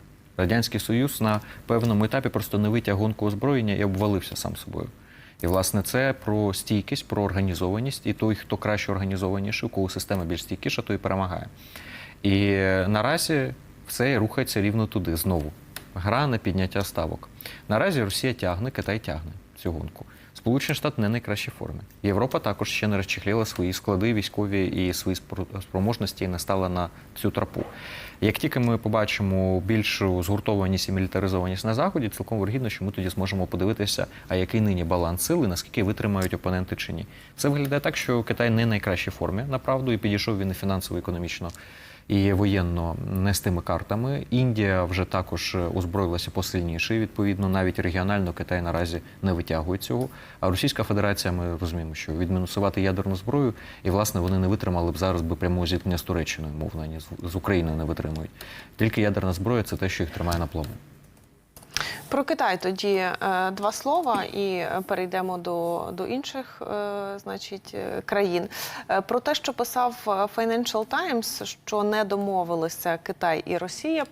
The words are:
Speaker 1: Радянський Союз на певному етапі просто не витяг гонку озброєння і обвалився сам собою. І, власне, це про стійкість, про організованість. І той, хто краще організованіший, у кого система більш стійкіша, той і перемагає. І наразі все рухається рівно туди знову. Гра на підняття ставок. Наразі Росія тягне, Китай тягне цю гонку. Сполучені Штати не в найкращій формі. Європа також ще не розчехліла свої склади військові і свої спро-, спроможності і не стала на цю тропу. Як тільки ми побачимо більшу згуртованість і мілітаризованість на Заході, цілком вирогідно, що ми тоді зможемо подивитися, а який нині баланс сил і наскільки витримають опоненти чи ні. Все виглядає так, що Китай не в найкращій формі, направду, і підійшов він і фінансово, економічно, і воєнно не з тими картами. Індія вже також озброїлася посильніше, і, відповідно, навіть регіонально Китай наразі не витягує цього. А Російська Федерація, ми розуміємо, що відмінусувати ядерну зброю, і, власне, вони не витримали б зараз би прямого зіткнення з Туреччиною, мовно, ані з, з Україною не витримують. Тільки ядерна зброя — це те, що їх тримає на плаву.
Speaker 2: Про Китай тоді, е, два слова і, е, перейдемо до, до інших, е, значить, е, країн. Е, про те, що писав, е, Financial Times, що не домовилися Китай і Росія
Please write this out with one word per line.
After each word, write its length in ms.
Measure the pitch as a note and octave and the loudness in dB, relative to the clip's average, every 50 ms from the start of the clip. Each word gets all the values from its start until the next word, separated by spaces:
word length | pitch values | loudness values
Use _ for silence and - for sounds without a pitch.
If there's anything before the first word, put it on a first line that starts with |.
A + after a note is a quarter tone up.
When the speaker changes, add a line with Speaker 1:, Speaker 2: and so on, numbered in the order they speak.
| - - - - - - - | -12 -18 -20 -20 -20 -10 -2
Speaker 1:
Радянський 420 | - F#2 F2+ G#2+ A#2 A2 - - G#2+ | 0 2 4 4 2 2 0 -2 -2
Союз 420 | - - A2+ A#2 C3+ C#3 - - | 0 2 2 2 2 2 0 0
на 200 | A2 A2 G#2+ G#2+ - - - - - | 0 2 2 0 -2 -8 -16 -16 -2
певному 400 | - A#2+ A2+ A2+ A#2 G#2+ G#2 G#2+ | 0 2 2 4 4 4 4 4
етапі 240 | A2 - C3+ B2 A2 | 4 2 0 0 0
просто 280 | - G#2+ G#2+ - - | -2 -2 -2 0 0
не 120 | G2+ G#2 G#2 | 2 2 4
витяг 260 | A2 A#2 A2 - G2+ | 2 2 2 2 2
гонку 300 | F#2+ G#2+ A2 A2 - G#2 | 4 2 0 0 0 0
озброєння 480 | G#2 G#2 G#2 A#2 C#3 C#3+ B2+ A2 G#2 G2 | 0 0 0 0 2 2 2 2 2 2
і 100 | F#2 G#2 | 2 2
обвалився 520 | G2 F#2+ F#2+ G#2+ G#2 G2+ F#2 - - - | 2 2 2 2 2 2 2 0 -4 -8
сам 200 | - - F#2+ - | -6 -4 -6 -6
собою. 320 | - - - - E2 E2 - - - - - - - - - - - - | -6 -10 -8 -6 -6 -6 -8 -12 -18 -20 -20 -20 -20 -20 -20 -8 -2 0
І, 40 | |
власне, 340 | E2+ F2+ F#2+ F#2 - - G#2 | 2 4 4 2 2 2 0
це 340 | F#2 - - B2+ C3+ C3+ C3 - - | 0 2 2 2 2 2 0 0 -2
про 280 | A2 G#2 G#2+ G#2 G2+ F#2+ | 0 2 2 2 2 0
стійкість, 540 | - - - A2 G#2 F#2+ - C#3+ - - | -2 0 2 2 2 2 0 -4 -4 -4
про 160 | - G#2+ G#2 G2+ | -2 0 0 0
організованість. 840 | F#2+ F2 G2 G2 F#2+ F2 D#2 F#2 F2+ G2 G#2+ B2 C#3 C3+ - - | 2 2 2 2 0 0 0 0 0 0 0 -2 -4 -4 -4 -2
І 60 | - G#2 | -2 0
той, 220 | - A2+ A2 G#2+ | 2 2 2 2
хто 220 | - - - G#2+ | 0 -2 -4 -4
краще 340 | G2 - G#2+ G#2 G2 - - | -2 0 0 0 0 0 -2
організованіший, 760 | G2+ F#2+ G2 F#2+ G2 F#2 G2 F#2 G2 G2 G2 G#2 G#2+ - - | 0 0 0 0 0 0 0 0 0 0 -2 -2 -2 -2 -4
у 20 | A#2 | -4
кого 200 | - G2 F#2+ F2+ | 0 0 -2 0
система 360 | - F#2+ - - G2+ F#2+ E2+ | -2 -6 -4 -2 -2 -2 0
більш 160 | E2 F2 E2 | -2 -2 -4
стійкіша, 400 | - - F#2+ - - - - - | -4 -6 -8 -4 -4 -4 -4 -4
той 140 | A2+ - G#2 | -2 -2 -2
і 40 | F#2+ | -2
перемагає. 480 | - F#2+ F#2+ F#2+ F#2+ F#2 F2 D#2+ - - - - - - - - - - - - - - - - - | 0 0 0 0 0 -2 -2 -6 -8 -10 -14 -18 -20 -18 -18 -18 -16 -16 -16 -16 -16 -18 -16 0 4
І 280 | G2+ G2 G2 G2+ G2+ G2 G2 F#2+ F#2+ F#2+ F#2+ F#2 | 4 6 6 6 6 4 4 4 4 4 4 4
наразі 680 | G2 G#2+ G#2+ G#2+ B2+ D#3 E3+ - - D#3+ C#3+ C3 B2+ B2+ - - - - - - | 4 2 2 4 2 2 0 2 2 2 2 2 0 -4 -10 -16 -20 -20 -18 -12
все 300 | - - - B2 C#3 C#3 | -10 -2 0 2 4 4
рухається 440 | G#2+ A2 A2 - - C3 - - G#2+ | 4 2 2 2 -2 -2 0 0 2
рівно 260 | G2 G#2 G#2 A2+ A2 | 2 2 4 2 0
туди 280 | G#2 - G#2+ F2 F2 E2 | 0 0 -2 0 0 0
знову. 360 | E2 E2 F#2+ F2+ D#2+ D2 D2+ - - - - - - - - - | 0 2 2 2 2 0 -4 -8 -12 -20 -16 -16 -16 -16 -10 -8
Гра 320 | F#2+ F2 G#2 G#2+ C3 D3 | -2 0 2 2 2 2
на 100 | C#3+ A#2+ | 2 0
підняття 440 | A2 - G2+ F2 F#2+ F#2 F#2 - G2 | 0 0 0 2 2 2 2 0 -2
ставок. 480 | F#2+ - - - E2 D#2+ D#2+ - - - - - - - - - - - | -2 0 -2 -2 -2 -2 -4 -8 -10 -18 -20 -16 -16 -16 -16 -14 -2 0
Наразі 340 | G#2+ A2 D#3 G3 F3 C3+ G#2+ | 2 4 4 4 4 2 2
Росія 300 | G2 - - - C3 A#2 | 2 0 0 0 0 0
тягне, 380 | - - F2+ F2 F2 A2+ C3 | 0 0 0 0 0 -2 -4
Китай 280 | - - G2 - G2+ A2 | -4 -4 -2 -2 -2 -2
тягне 320 | - - D2+ D#2 D#2+ D#2+ E2 - - - - | -2 -4 -6 -6 -6 -8 -12 -14 -18 -20 -20
цю 160 | - - F2+ | -6 -4 -4
гонку. 340 | E2 D#2 D#2+ D#2 - - - - - - - - - | -4 -4 -6 -8 -10 -12 -18 -18 -18 -20 -20 -20 -20
Сполучені 420 | - - A2+ B2 C3+ - - D3 | -2 0 2 2 2 2 -2 -2
Штати 260 | - - A#2+ A#2 - | -2 -2 -2 0 2
не 60 | G#2+ | 0
в 40 | G2+ | 2
найкращій 400 | A2+ A#2+ - - G#2 G#2 - - | 0 0 -2 -2 -4 -4 -4 -8
формі. 280 | - - - - - - G2+ - - - - | -8 -8 -8 -8 -8 -10 -12 -16 -14 -2 0
Європа 360 | G2+ G2 G2+ A#2 B2+ - - | 2 4 4 2 2 0 0
також 300 | - G#2+ G2+ - G#2 - | 0 0 -2 0 -2 -2
ще 180 | - - - | 0 0 2
не 100 | G#2+ G#2 | 2 2
розчехліла 480 | G2 F#2+ - - F#2+ - G2 G#2+ A2+ A2 | 2 0 -2 -4 -2 0 2 2 2 2
свої 280 | G#2+ - - F2+ F2+ F#2 | 0 0 0 0 0 0
склади 400 | - - - G2+ F#2 G#2 A#2 A#2 | -2 0 2 2 4 4 2 2
військові 540 | G#2+ G2 - - - G#2 G2 G2 G2 F#2+ | 2 0 -2 -2 -2 0 0 2 2 2
і 260 | F2 - - F#2 F2+ F2 | 2 2 0 0 0 0
свої 220 | - - F#2+ F#2 | 0 -2 -2 -2
спро-, 460 | - - - - - F2+ - - F#2+ | -2 -4 -8 -6 -6 -6 -6 -8 -10
спроможності 640 | - - - F#2 F#2+ A2 A#2 - G#2+ F#2+ - - G#2 | -10 -2 0 2 2 2 2 0 -2 -4 -2 -4 -4
і 20 | |
не 120 | F#2 F2+ E2+ | -2 -2 -4
стала 300 | - - G2 F#2+ F#2 F2+ | 0 0 2 2 2 2
на 200 | F2+ F2+ F2 E2+ - - - - - | 0 0 -2 -2 -6 -14 -20 -18 -12
цю 160 | - - G#2 | -2 -2 0
тропу. 320 | - G2+ - - - - - - - - - - - - - - - - | 0 0 -2 -2 -4 -6 -6 -6 -10 -14 -14 -14 -12 -14 -14 -14 -6 2
Як 160 | - G#2+ G#2 | 2 2 2
тільки 220 | - - D3 - C3+ | 2 -2 0 0 2
ми 180 | B2 A#2 A#2 | 2 2 2
побачимо 840 | A2 - A2 G#2+ A2 G#2+ G2+ - - G#2 F#2+ F#2+ F#2+ F#2+ F#2 F#2 F#2 | 2 2 2 2 2 2 2 0 0 2 2 4 4 4 4 2 2
більшу 640 | F2+ F#2+ A2 A2 G#2 - - - G#2 F#2+ F2+ F2+ E2+ | 2 2 2 2 2 0 0 2 2 2 4 2 2
згуртованість 640 | F2+ G2+ G2+ - - G#2+ G2+ F#2+ F#2 F#2+ F#2 - - | 2 0 0 2 2 2 2 2 2 2 2 0 0
і 20 | |
мілітаризованість 760 | F#2+ F#2+ F#2+ F2+ - F#2+ F#2 F#2+ F#2+ F2+ F2+ F#2 F#2 F#2+ - | 0 0 0 0 0 0 0 2 2 2 0 0 -2 -2 -2
на 80 | A2 A2 | 0 0
Заході, 360 | B2 D#3 G3 - E3 A#2+ G2+ | 2 0 0 2 0 -2 -2
цілком 300 | - - G2+ - A2+ G#2+ | -4 -6 -4 -2 0 0
вирогідно, 300 | G2 G#2 A2 C3+ B2+ G#2+ | 0 0 0 -2 -2 -2
що 160 | - - F#2 | -4 -2 -4
ми 60 | G2+ | -4
тоді 180 | G2+ - F#2 F2+ | -2 -2 -2 -2
зможемо 380 | - - F#2+ F#2+ F#2+ F#2+ F#2 | 0 0 -2 0 0 0 0
подивитися, 600 | E2+ - F2+ F#2 G2+ A2 - G#2 G2+ - - - - - - - | 0 0 0 2 2 2 0 0 -2 0 -2 -2 -4 -6 -18 -6
а 80 | - F2+ | -2 0
який 260 | F#2 F#2 - - A2+ | 0 0 2 2 4
нині 220 | G#2+ G#2 F#2+ F2+ E2+ | 4 4 4 2 2
баланс 380 | E2 F2+ F2 E2+ E2 F2+ F2+ | 2 2 2 2 0 0 -2
сил 240 | - - E3 F3 C#3 | 0 0 2 2 2
і 20 | |
наскільки 360 | G2 F2 - - - - A#2+ G2+ | 2 0 -2 -6 -4 0 2 2
витримають 500 | F#2+ A2 - - G#2+ G2+ F#2+ F#2 F#2 - | 2 2 0 0 0 2 2 2 0 -2
опоненти 420 | F2 - F2+ F#2 F#2 F#2 - - | -2 -2 0 0 0 -2 -2 -4
чи 180 | - - - F2 | -6 -6 -6 -6
ні. 120 | E2 - - - - - - - | -8 -8 -10 -12 -20 -20 -20 -6
Все 120 | - - C#3+ | 0 0 2
виглядає 320 | C#3+ C#3+ C#3+ C3+ C#3+ C#3+ | 2 2 0 0 0 0
так, 160 | - D#3+ D3+ | 0 -2 -2
що 260 | - - - B2 A#2+ A2 | -2 0 2 2 2 2
Китай 260 | - A2+ - A#2+ A#2 | 0 0 2 4 4
не 160 | A2+ A2+ A#2 | 6 6 4
в 20 | |
найкращій 440 | A#2 G#2+ G2+ - G2+ F#2 E2+ - F#2+ | 4 4 2 2 0 0 0 0 -4
формі, 320 | - - E2+ E2 F2+ G2+ C3+ C#3+ | -2 -2 -2 -2 0 -2 -2 -2
направду, 420 | C3+ B2+ - - C3 C3+ C3 C3 | -4 -2 0 0 0 2 2 2
і 60 | A2+ | 0
підійшов 420 | G#2+ - G#2+ G2+ G2+ - - A2 G2 | 2 2 2 2 2 2 0 0 0
він 120 | G2 F#2+ | 0 0
і 20 | F#2 | -2
фінансово, 440 | - - G2 F#2+ F#2 - - F2+ F2 | -2 0 0 0 0 0 -2 -4 -4
економічно, 500 | - - F2+ E2+ F2 E2+ - - F2+ E2+ - - - - - - - - - - - | -2 -2 -4 -2 -4 -6 -6 -6 -8 -8 -8 -12 -18 -20 -20 -20 -20 -20 -20 -20 -4
і 260 | - G2+ G2+ G2 G2+ G2 | 2 4 4 6 6 6
воєнно 600 | F#2 G#2 G2+ G2 F#2+ F2 F2 E2+ E2+ E2+ E2+ E2 E2+ F2 G2+ | 6 4 4 4 4 2 2 0 0 0 -2 -2 -4 -4 -2
не 220 | G2 F#2+ F#2 G2+ G2 | 0 2 2 2 2
з 60 | - | 2
тими 220 | - G#2 F2+ F2 | 0 0 0 0
картами. 640 | - - F2+ E2 - - G2+ G#2+ A#2+ C3 C#3+ C#3 - - | 0 0 -2 -2 0 -2 -2 -2 0 -2 -2 -4 -2 0
Індія 540 | B2 B2 C3 B2+ A2+ A2 G#2 G2 F#2+ F#2 F2+ | 2 2 4 4 4 2 4 4 4 4 2
вже 220 | E2+ F2+ F#2+ F#2 | 2 2 0 0
також 520 | - - F#2+ F#2 - - E2+ - - - F#2 F2 E2+ E2+ | 2 0 -2 0 -2 -4 -4 -4 -2 0 0 0 0 0
озброїлася 560 | F#2+ F2+ E2+ F2+ G2+ G2 E2+ F2 E2+ - - | 0 -2 0 2 2 2 2 0 -2 -4 -2
посильніше, 640 | - F#2+ F#2 - - F#2 F2 E2+ E2 E2+ - - A2+ | -2 -2 -2 0 -2 -2 0 0 -2 -2 -2 0 0
і, 40 | A2+ | 0
відповідно, 500 | A2 G2+ - - G#2 G2+ G2 F2+ G2+ F#2+ | 0 -2 0 0 2 2 2 2 2 2
навіть 300 | F#2 F#2+ F#2 F#2 - - | 4 4 2 2 0 0
регіонально 540 | F#2 F2+ E2 F#2+ F#2 G2 G#2 G2+ F#2+ F2 E2 | -2 0 0 0 2 2 2 2 0 0 -2
Китай 280 | - E2 - F2+ F2+ | -4 -2 -2 0 0
наразі 400 | F2 E2+ E2 E2+ F2 E2+ E2 D#2+ - - - - | 0 0 0 0 0 0 -2 -6 -8 -10 -10 -2
не 120 | - G2 F2+ | 0 2 2
витягує 440 | E2+ E2+ - D#2+ D#2+ D#2+ F2 F#2 | 2 0 0 -2 -2 0 0 -2
цього. 320 | G#2 - - A#2+ A#2+ B2+ C3 - - - - - - | -2 -2 -2 -2 -2 -2 -4 -6 -16 -20 -20 -8 -2
А 100 | - F#2 | 0 0
Російська 340 | F2+ - - C#3 - - G#2+ | 2 2 2 0 0 0 -2
Федерація, 480 | - G#2 G#2 G2 G2+ G2+ - - F#2+ | 0 2 2 2 2 0 0 0 -2
ми 260 | F2+ F2+ F2 F2 E2+ | 0 0 -2 -2 -2
розуміємо, 380 | D#2+ F2+ E2 E2 F2 E2 D#2+ D#2 | -2 -4 -2 -2 -4 -4 -6 -8
що 160 | - - - | -8 -6 -6
відмінусувати 720 | D#2 E2 F2+ E2+ F#2 F#2 F#2 F2 - G2+ G2+ G2 - G2+ | -2 -2 0 2 2 0 0 0 0 0 0 2 2 2
ядерну 340 | F#2+ G2 F#2 F#2+ F#2 G2 F#2+ | 2 2 2 0 0 -2 -2
зброю, 380 | F2+ G2 A2+ B2+ D3 C#3 A#2 G#2 - - - - - - | -2 -2 0 2 2 2 2 0 -2 -14 -18 -18 -4 0
і, 60 | G2 | 2
власне, 320 | F2 G2 G#2+ - - F#2+ | 2 4 2 2 0 0
вони 180 | F2 F#2 F#2+ F#2 | 0 2 2 2
не 80 | F#2 | 4
витримали 440 | F#2 G#2+ - - F#2+ F2+ F2 E2+ E2+ | 2 2 0 0 0 0 2 2 0
б 60 | E2 | 0
зараз 240 | E2 F#2 F#2+ F2+ F2 | 2 2 2 2 0
би 140 | D#2+ D#2+ E2+ | 0 -2 -2
прямого 320 | D#2 F2+ F2 F2+ F2+ F2 | 0 0 0 2 2 2
зіткнення 300 | E2 F2+ E2+ - F#2+ F2+ | 0 0 0 0 0 -2
з 40 | E2+ | -2
Туреччиною, 520 | - - F2+ E2+ D#2 - - - D#2 D2+ D2+ | -2 -2 -2 0 0 -2 -4 -6 -6 -6 -6
мовно, 280 | D2+ D#2 E2 - D#2+ | -6 -6 -6 -6 -6
ані 180 | D#2 D#2 D#2+ D#2+ | -8 -8 -8 -10
з, 320 | D#2 - F2 - - F2 | -10 -12 -12 -10 -8 -4
з 40 | E2+ | -4
Україною 420 | F#2 - G#2 G2 F2+ E2 E2 D#2 | -4 0 2 2 2 2 2 0
не 60 | D#2 D#2+ | -2 -2
витримують. 480 | D#2 D#2+ - - D#2 D#2+ D#2+ D#2+ - - - - - - - - - - | -2 -2 -4 -4 -4 -4 -6 -8 -10 -12 -14 -16 -16 -16 -18 -18 -20 -2
Тільки 240 | - G#2+ A2 - A#2 | 0 2 2 4 4
ядерна 320 | G#2 G#2 G2 G2+ F#2 F#2 F2+ | 2 4 2 2 2 0 0
зброя — 300 | F2 F#2 A2 B2 A#2 G2+ | 0 0 2 2 2 0
це 140 | - - | 0 -2
те, 120 | D#2+ F#2+ F#2 | -2 -2 -2
що 140 | - - F2+ | 0 -2 -4
їх 80 | D2+ | -4
тримає 280 | - - E2+ F2 E2+ E2+ | -2 -2 0 0 2 0
на 80 | E2 | 0
плаву. 220 | D2 - E2 D2+ - - - - - - - - - - - - - - - _ _ _ - - - - - - - - - - | -2 -2 -4 -6 -6 -8 -14 -16 -20 -20 -20 -20 -20 -20 -20 -20 -20 -20 -20 _ _ _ -20 -20 -8 -6 -4 -4 -4 -6 -10 -6
Speaker 2:
Про 160 | - - C4+ C4+ | -2 0 0 0
Китай 380 | - D#4+ C#4+ C#4 G#3 F#3 F3 | 0 0 2 2 2 2 2
тоді, 320 | - F#3 F#3+ F#3 - G3+ G3 | 0 -2 -2 0 0 2 2
е, 200 | F#3+ F#3 F3+ F3 - - F#3+ F#3 F#3 F#3 F#3 | 2 2 0 -2 0 0 0 2 2 0 0
два 200 | F#3+ G3 G3+ G#3 | -2 -2 -2 -2
слова 520 | G#3+ - - C4+ D4+ F4+ E4+ B3+ A3 G3 F#3 | -2 -2 -2 0 0 2 2 2 0 0 -2
і, 280 | - - G3+ G3+ G3 F#3 | -4 -4 -2 -2 0 0
е, 280 | F3+ - - - F#3 F#3+ | -2 -2 -2 -2 -4 -2
перейдемо 500 | - G3+ F3+ F#3 F3+ F3+ F#3 F#3 F#3 F3+ | -2 -2 -2 -2 -2 -2 -2 -2 -2 -4
до, 520 | F3 F3 F3 F3 E3+ E3+ E3+ E3+ E3+ D#3+ E3+ F3+ | -4 -4 -4 -2 -2 0 -2 -2 -2 -4 -6 -6
до 120 | F3 F#3 | -6 -4
інших, 540 | - A#3+ C4 C#4+ - - C4+ B3+ - - - | -4 -4 -6 -6 -8 -10 -10 -12 -12 -14 -12
е, 580 | - - G#3 G#3 G#3 G3+ G3+ G3+ G3+ G3 G3+ G3+ | -8 -6 -6 -4 -4 -4 -6 -6 -6 -8 -8 -10
значить, 520 | - G3 G3 G3 - - G3+ G3 - - - | -10 -10 -10 -10 -10 -12 -12 -12 -14 -10 -10
е, 280 | G3+ G3 - G3 G3 F#3+ | -8 -6 -6 -6 -6 -4
країн. 420 | - G#3 G3+ G3+ F#3 F3 F3 F#3 G#3 - - - - - - - - | 0 2 2 2 2 2 0 -2 -4 -8 -10 -10 -8 -10 -12 -2 0
Е, 120 | F3+ F#3+ | 0 0
про 180 | F#3+ - A#3 B3 | 2 2 -2 0
те, 160 | - D4 D4+ | 2 0 -2
що 180 | - - D4+ B3 | 0 -2 -2 -2
писав, 420 | - B3 - - B3+ B3 B3 A#3 - - | -2 -4 -2 0 0 0 0 -2 -4 -2
е, 20 | G#3+ | 0
Financial 760 | G3+ F#3+ G3+ G3+ - - A3+ A3+ A3+ A#3 A#3+ - - G#3+ - | 2 2 0 0 0 -2 0 2 2 0 0 0 0 -2 -2
Times, 600 | - - D4 F4+ F4+ C4 A#3 G#3+ - - - - | 0 -2 -2 0 0 -2 -2 -2 -4 -6 -8 -8
що 380 | - - - _ - G#3+ G#3 G#3 | -10 -10 -12 _ -2 0 2 2
не 200 | G#3 G#3+ G#3+ G#3+ | 2 2 2 2
домовилися 960 | F#3+ G3+ G3 G3+ G3+ G3 F#3 F3 E3+ E3+ E3 D#3+ E3 - - - F3 E3 E3 - | 0 0 -2 0 0 0 0 0 0 0 0 0 -2 -4 -2 0 0 0 0 -4
Китай 400 | - F#3+ - - E3+ D#3+ - - | -8 -4 0 2 2 2 0 0
і 120 | E3+ F3+ | -2 -2
Росія 480 | E3 F3+ F3+ - - - D4+ D#4+ D#4+ C#4 - | -2 -2 -4 -8 -6 -2 -2 0 0 -2 -4